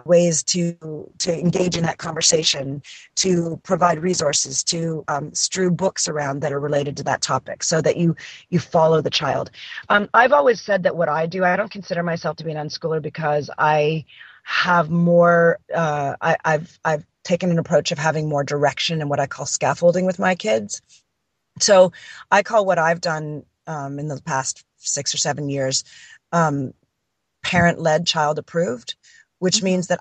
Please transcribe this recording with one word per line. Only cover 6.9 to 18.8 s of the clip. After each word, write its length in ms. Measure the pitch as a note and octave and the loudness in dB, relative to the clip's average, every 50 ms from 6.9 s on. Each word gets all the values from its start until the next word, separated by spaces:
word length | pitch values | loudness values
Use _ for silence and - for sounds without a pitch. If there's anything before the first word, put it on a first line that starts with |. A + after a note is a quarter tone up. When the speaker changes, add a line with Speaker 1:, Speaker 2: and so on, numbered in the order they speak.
| C3+ | -4
Speaker 1:
to 60 | - C#3 | -6 -4
that 180 | C#3+ C3+ - | -2 -2 -2
topic 400 | - - C#3 C3 - - - - | -2 -2 -2 -2 -2 -6 -10 -8
so 200 | - - E3+ D#3+ | -4 -2 0 2
that 160 | D3+ D#3 - | 2 2 2
you, 180 | - F3 E3+ D#3+ - - - - - - - | 2 2 2 0 0 -6 -18 -20 -20 -6 -2
you 80 | F3 | -2
follow 440 | E3 - - - E3+ D#3+ D#3+ D#3+ D#3 | -2 -2 0 2 4 4 4 4 2
the 80 | C#3 B2+ | 2 0
child. 400 | - - D#3 C3+ - - - - - - - - - - - - | -2 -2 -2 -2 -2 -4 -4 -8 -12 -16 -18 -16 -16 -10 -2 0
Um, 200 | G3+ G#3 G3+ - - | 0 0 0 2 4
I've 180 | A3 A#3+ B3 C#4+ | 6 6 6 6
always 260 | D4 C#4+ C4 A3+ E3+ | 4 4 4 2 2
said 240 | - - G3 F#3+ F3+ | 0 -2 0 0 0
that 120 | F#3 C#3+ | 0 0
what 140 | E3 E3+ D3+ | 0 0 0
I 180 | D3 D#3+ E3 | 0 -2 -2
do, 160 | E3 E3+ F#3 F#3 | -4 -2 0 0
I 120 | F3+ F3+ | 2 2
don't 160 | - - - | 0 -2 -4
consider 300 | - G3 F3 - F#3 E3+ | -8 -12 -10 -6 -4 -4
myself 360 | E3+ E3+ E3 E3+ - D#3+ D3+ | -2 -2 -4 -4 -4 -6 -6
to 60 | - D#3 | -6 -8
be 80 | E3 | -8
an 160 | D3+ D3+ D3+ | -6 -6 -8
unschooler 340 | D3+ - - - E3 D#3+ D#3 | -8 -8 -6 -6 -4 -4 -4
because 480 | D3 D3+ - - D#3+ D3 D3 D3 C#3+ - - - | -6 -6 -6 -4 -2 0 0 0 -2 -4 -4 0
I 460 | - D3+ D#3 D3+ D3 D3+ D#3+ D#3+ - - - - - - - _ - | 2 2 4 4 2 2 0 -2 -6 -10 -16 -20 -20 -20 -20 _ -10
have 460 | - - - - F3+ F3 F3 D#3+ D3+ | -4 -2 0 2 2 2 2 2 2
more, 720 | E3+ E3+ E3+ E3+ E3+ F3 E3+ E3+ E3+ E3+ E3+ E3+ E3 - _ - - | 2 2 4 6 6 6 6 6 6 6 4 4 2 0 _ -6 -4
uh, 420 | E3 E3 D#3 D3 D3 C#3+ C#3 - - | -2 -2 0 -2 -2 -2 -4 -4 -2
I, 160 | - E3 D#3+ - - | 0 0 0 0 2
I've, 340 | D#3+ D#3 D3+ E3+ - - _ - | 0 0 0 -2 -6 -14 _ -4
I've 200 | E3 D#3 D3+ - _ _ _ - | -2 -2 -4 -4 _ _ _ -6
taken 260 | - F#3 E3+ - F3+ | -2 -2 0 0 0
an 80 | E3+ | 0
approach 340 | E3 D3+ - E3+ D3 - - | 0 0 2 2 0 2 0
of 60 | E3+ | -2
having 320 | D3 D3+ D#3+ D3 D#3+ D#3 D3+ | -2 0 0 0 0 -2 -2
more 140 | D3+ C#3+ C#3+ | -2 -2 -2
direction 580 | C3+ D3 C#3+ D3 C#3 - - | -2 -2 0 0 0 0 -2